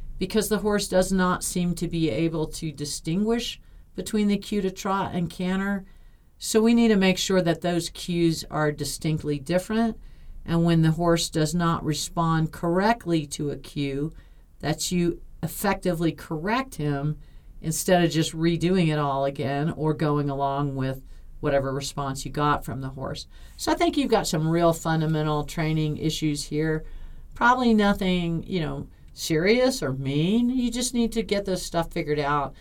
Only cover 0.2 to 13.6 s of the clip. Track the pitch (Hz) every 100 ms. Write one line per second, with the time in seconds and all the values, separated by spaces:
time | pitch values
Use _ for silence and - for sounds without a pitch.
0.2 | 185 214 196 208 208 202 - 185 185 190
1.2 | 180 175 - 185 175 175 175 165 160 135
2.2 | 165 160 151 - 160 135 143 - 160 175
3.2 | 214 233 226 - - - - - 185 214
4.2 | 208 202 - 208 185 190 196 196 - 180
5.2 | 165 - 180 190 196 196 - - - -
6.2 | _ - - 226 226 233 233 202 190 185
7.2 | - 185 170 165 175 170 170 - - 170
8.2 | 170 156 - 151 151 147 139 - 160 156
9.2 | 151 147 139 180 180 220 226 - - -
10.2 | - - - 170 170 165 160 156 170 170
11.2 | - 165 151 175 170 165 - 147 - -
12.2 | 165 160 160 - 170 175 208 233 170 165
13.2 | 147 - 147 139